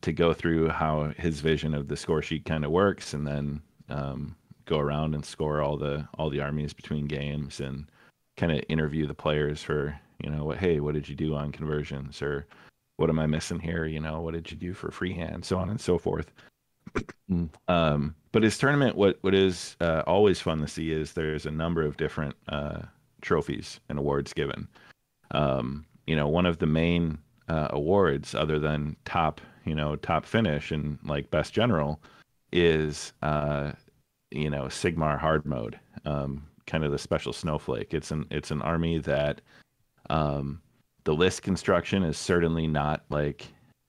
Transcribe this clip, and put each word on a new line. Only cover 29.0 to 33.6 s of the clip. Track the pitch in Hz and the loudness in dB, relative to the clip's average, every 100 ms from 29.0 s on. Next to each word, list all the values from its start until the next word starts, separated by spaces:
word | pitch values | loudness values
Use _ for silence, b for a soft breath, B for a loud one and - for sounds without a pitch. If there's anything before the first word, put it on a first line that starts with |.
| - | -4
top, | 87 80 - - - | 0 0 -2 -12 -10
you | - | -4
know, | 76 76 76 | -2 -2 -2
top | - 80 - | 0 0 2
finish | 110 104 73 - | 2 2 0 -2
and, | 78 73 71 - | -4 -4 -6 -4
like, | 71 71 | -4 0
best | 80 73 | 0 0
general, | - 120 85 73 78 B B _ _ _ | 2 2 4 0 -4 B B _ _ _
is, | 87 85 80 78 73 - - | 4 6 6 2 -2 -10 -4
uh, | 78 76 73 73 | 0 0 0 0